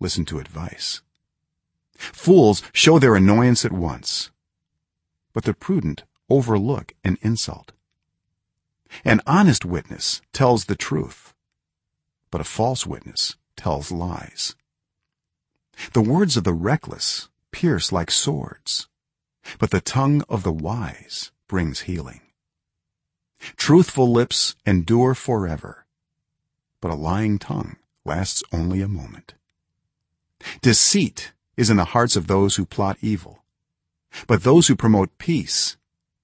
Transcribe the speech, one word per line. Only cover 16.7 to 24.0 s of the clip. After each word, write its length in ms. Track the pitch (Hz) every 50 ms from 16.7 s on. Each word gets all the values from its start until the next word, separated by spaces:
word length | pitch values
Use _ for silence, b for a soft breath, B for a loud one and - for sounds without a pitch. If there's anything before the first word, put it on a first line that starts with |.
| 147 160 - - - - - - - - - - _ _ _ _
pierce 420 | - - - 170 131 85 - - 98
like 180 | 87 82 -
swords, 800 | - - - 143 151 143 - - - - _ - - - - - _ _ _ _ _ _ _ _ _ _ B B B B
but 120 | 113 -
the 100 | - 92
tongue 420 | - - - 127 135 139 147 147 143 -
of 140 | - 107 90
the 100 | 90 80
wise 800 | 80 76 85 113 120 98 69 57 - - - - - - - _ _ _ _
brings 340 | 101 92 85 78 67 - -
healing. 380 | - 90 82 71 62 62 - _ _ _ _ _ _ _ _ _ _ _ _ _ _ _ _ _ _ _ _ _ _ _ B B B B
Truthful 540 | B - - 147 180 180 - - 139